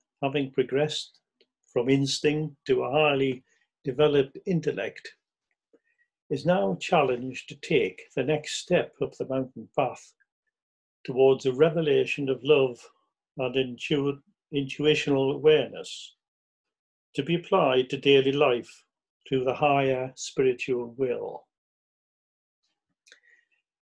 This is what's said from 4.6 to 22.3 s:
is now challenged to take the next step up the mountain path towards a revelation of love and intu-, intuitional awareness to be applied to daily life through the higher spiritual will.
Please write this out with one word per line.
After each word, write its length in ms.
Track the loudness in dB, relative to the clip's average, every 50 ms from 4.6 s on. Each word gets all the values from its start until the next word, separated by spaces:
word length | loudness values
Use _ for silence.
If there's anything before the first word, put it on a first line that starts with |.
| 0 -2 -4 -4 -6 -8 -8 -12 -16 -20 -20 _ _ _ _ _ _ _ _ _ _ _ _ _ _ _ _ _ _ _ _ _ _ -6
is 120 | -6 -2 0
now 320 | 0 0 0 0 -2 -2 -4
challenged 680 | -2 0 2 2 2 2 0 -2 -4 -8 -10 -12 -14 -16
to 60 | -16
take 440 | -12 -4 0 2 2 2 0 -4 -8 -18 -8 -6
the 80 | -4 -2
next 380 | 0 -2 -2 -4 -6 -10 -10
step 340 | -4 0 0 0 0 -2 -6 -6
up 160 | -6 -6 -6
the 120 | -8 -8
mountain 420 | -4 -4 -4 -4 -6 -10 -16 -20 -6 _
path 340 | -2 -2 -2 -4 -8 -16 -20 _ _ _ _ _ _ _ _ _ _ _ _ _ _ _ _ _ _ -12
towards 420 | -6 0 2 4 4 4 2 0
a 80 | -2 2
revelation 760 | 4 2 2 2 0 0 2 2 2 2 0 -4 -4 -4 -4
of 140 | -4 -2 2
love 360 | 4 4 4 4 2 -2 -6 -18 -20 _ _ _ _ _ _ _ _ _
and 180 | -6 -6 -2 -2
intu-, 680 | -2 -2 -2 -6 -8 -4 -2 -2 0 0 -2 -4 -6 _ _ _ _ _ _
intuitional 840 | -6 -6 -6 -6 -4 0 2 2 2 2 2 0 2 2 2 0 0
awareness 840 | 2 4 4 4 4 2 -2 -8 -12 -14 -14 -14 -16 -18 -20 -20 _ _ _ _ _ _ _ _ _ _ _ _ _ _ _ _ _ _ _ -10
to 100 | -8 -4
be 120 | -2 -4
applied 540 | -4 -2 0 2 2 4 4 2 2 0 0
to 80 | -4
daily 340 | 0 4 6 6 6 6 4
life 540 | 2 2 2 2 2 0 -4 -8 -18 -20 _ _ _ _ _ _ _ _ -6
through 160 | -4 -2 -2 0
the 100 | -2 0
higher 580 | 2 2 2 2 2 2 0 0 -2 -4 -8 -10
spiritual 800 | -12 -14 -6 -2 0 2 2 0 0 -2 -4 -4 -4 -4 -6 -6
will. 480 | -4 -4 -4 -4 -4 -8 -10 -12 -14 -16 _ _ _ _ _ _ _ _ _ _ _ _ _ _ _ _ _